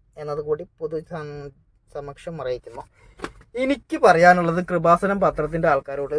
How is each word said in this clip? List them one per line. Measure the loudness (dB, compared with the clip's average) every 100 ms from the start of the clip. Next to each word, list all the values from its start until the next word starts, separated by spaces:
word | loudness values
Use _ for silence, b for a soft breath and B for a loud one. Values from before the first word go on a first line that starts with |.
| _ -16
എന്നത് | -10 -8 -4
കൂടി | -6 -6 -12
പൊതു | -8 -8 -10
സം-, | -12 -12 -14 -16 _ _ _ _ -14
സമക്ഷം | -14 -14 -14 -10
അറിയിക്കുന്നു. | -8 -8 -10 -18 -20 B B B B B _ -6
എനിക്ക് | -2 -4 -4 2 6
പറയാനുള്ളത് | 8 8 6 4 -2 -2
കൃപാസനം | 0 4 4 2 0 0
പത്രത്തിൻ്റെ | 0 -4 0 2
ആൾക്കാരോട് | 0 -2 -8 -4